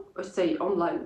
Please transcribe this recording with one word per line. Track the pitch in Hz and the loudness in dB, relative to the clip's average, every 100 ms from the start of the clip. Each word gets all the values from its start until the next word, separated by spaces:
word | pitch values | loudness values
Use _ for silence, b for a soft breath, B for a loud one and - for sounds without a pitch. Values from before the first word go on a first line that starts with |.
| - | 0
ось | - 185 | -10 -4
цей | - 170 156 | 0 2 2
онлайн, | 185 185 170 170 | 0 2 2 0